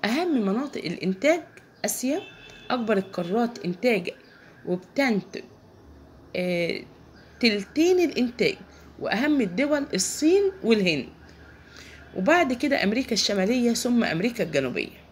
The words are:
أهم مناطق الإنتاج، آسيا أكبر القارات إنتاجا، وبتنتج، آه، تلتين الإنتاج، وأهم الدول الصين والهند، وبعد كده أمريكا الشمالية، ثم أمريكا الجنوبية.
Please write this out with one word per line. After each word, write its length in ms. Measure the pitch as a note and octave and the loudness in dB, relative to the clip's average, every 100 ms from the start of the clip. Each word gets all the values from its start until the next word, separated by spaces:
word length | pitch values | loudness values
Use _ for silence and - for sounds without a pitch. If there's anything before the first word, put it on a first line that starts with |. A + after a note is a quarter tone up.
| G#3 | 0
أهم 360 | B3+ F4+ C#4 | 0 0 0
مناطق 440 | G3+ G3+ C#4 - - | 0 -2 -4 -8 -8
الإنتاج، 560 | F3 F#3 F#3+ C#4+ E4+ - - - - - | -4 -4 -2 2 0 -2 -20 -20 -10 -8
آسيا 360 | - B3+ D#4+ G#4 - - - - | -4 -4 -4 -6 -18 -20 -20 -6
أكبر 280 | B3+ A3 G3+ | -6 0 0
القارات 680 | F#3+ - E3+ G#3 A#3 A#3 - | 0 -6 -2 -2 -2 -4 -8
إنتاجا، 480 | F3 B3 G#3+ F3 - - - - - - | -2 0 0 -2 -12 -20 -20 -20 -16 -6
وبتنتج، 760 | F3+ - - C4+ G#3 - - - - - - - - - - - - | -6 -6 -2 2 0 -2 -14 -16 -20 -20 -20 -20 -20 -20 -20 -10 -6
آه، 460 | F3+ F3 E3 - - - - - - - | -2 -2 -2 -4 -10 -20 -20 -20 -20 0
تلتين 600 | A#3+ G#3 G3 - E4+ F#4 | 2 2 -2 0 4 4
الإنتاج، 560 | E4+ - A#3+ - F3 - - - - - | 2 0 -2 0 -2 -2 -10 -20 -20 -10
وأهم 420 | - G3 C#4+ D4 | -4 0 2 2
الدول 440 | G#3 F3 C#4+ D4 C#4 | 2 0 0 0 0
الصين 580 | F#3 - - D4+ F#4+ G4+ - | -2 -2 0 4 4 4 0
والهند، 460 | A3 A3 F#3 D3+ A#2 - - - - - - - - - - - | 2 4 4 0 -4 -14 -20 -20 -20 -20 -20 -20 -20 -20 -14 -4
وبعد 360 | F#3 E4+ D#4 | 2 4 4
كده 300 | B3 D4 - | 0 0 2
أمريكا 300 | F#3+ A3 C4 | 2 0 0
الشمالية، 600 | A3 - G3+ F#3+ B3+ A#3+ | -2 0 0 2 2 2
ثم 300 | A#3 B3 A#3+ | 0 0 2
أمريكا 400 | A3 D#3+ G#3+ A#3+ | 2 0 -2 -2
الجنوبية. 540 | F#3 D3 C3+ - A#1+ - - | -2 0 -2 -4 -6 -8 -20